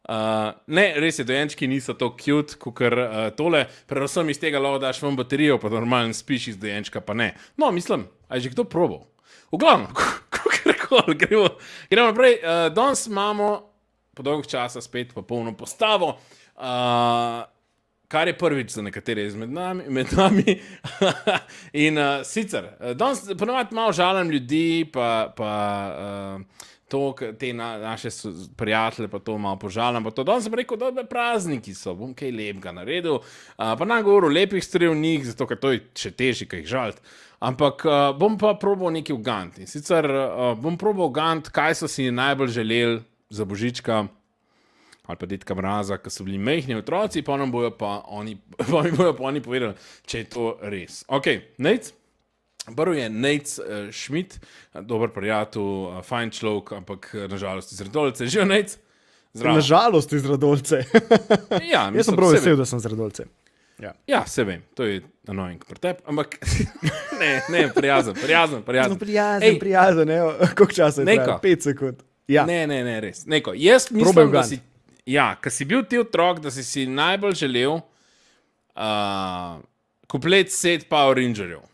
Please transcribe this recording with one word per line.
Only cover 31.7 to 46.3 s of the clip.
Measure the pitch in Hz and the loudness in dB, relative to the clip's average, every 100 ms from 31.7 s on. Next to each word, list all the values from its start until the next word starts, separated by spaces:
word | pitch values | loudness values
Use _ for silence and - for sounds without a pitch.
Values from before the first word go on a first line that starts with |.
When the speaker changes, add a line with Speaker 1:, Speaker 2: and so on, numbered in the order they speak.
Speaker 1:
so, | 95 - | -12 -10
bom | 90 123 | -10 -12
kaj | 123 139 | -10 -8
lepega | 117 107 98 92 | -6 -8 -10 -12
naredil. | 87 95 170 170 | -12 -8 -6 -2
Eh, | 139 - - - - 110 | -4 -6 -20 -20 -6 -4
pa | 113 | -2
nam | 180 233 | 0 0
govoril | 202 202 170 | 6 6 6
lepih | 147 196 196 | 4 2 -2
stvari | - 180 170 | -2 2 2
o | |
njih, | 156 160 160 | 2 0 0
zato | 127 110 127 | -4 -6 -4
ker | 117 | -2
to | 135 | 0
je | 120 - | 0 -4
še | - 104 | -12 -12
težje, | - 127 117 | -2 0 0
kaj | 98 90 | -6 -10
jih | 78 | -6
žaliti. | 127 117 - _ - - _ | -4 -4 -8 _ -20 -20 _
Ampak, | 117 127 147 139 | -4 2 0 2
eh, | 165 143 143 | 2 4 2
bom | 139 202 214 | 4 2 2
pa | 214 | 0
probal | 208 196 196 185 | 2 0 0 -2
nekaj | 160 151 | -4 -4
ugant. | 135 110 107 87 87 | -6 -4 -4 -6 -14
In | 95 | -14
sicer, | 147 147 175 | -14 0 2
eh, | 151 135 131 92 123 | 2 0 -2 -2 -2
bom | 113 139 170 | -2 -4 -2
probal | 208 196 170 | -2 0 0
ugant, | 127 160 160 151 | 0 0 -2 -2
kaj | - 151 160 | -2 0 0
so | 156 | -4
si | - 131 | -4 -2
najbolj | 120 135 139 131 | 0 0 0 -2
želeli | 117 110 117 117 117 113 _ _ | -2 0 0 2 -2 -6 _ _
za | 104 | -8
Božička | 104 98 120 123 - 110 98 _ _ _ _ _ _ _ _ _ | -6 -4 -4 -4 -2 -2 -2 _ _ _ _ _ _ _ _ _
ali | - 85 | -14 -12
pa | 90 | -8
dedka | 98 - | -10 -8
Mraza, | 95 95 104 101 98 | -6 -4 -4 -4 -8
ko | - | -10
so | - | -12
bili | 95 | -8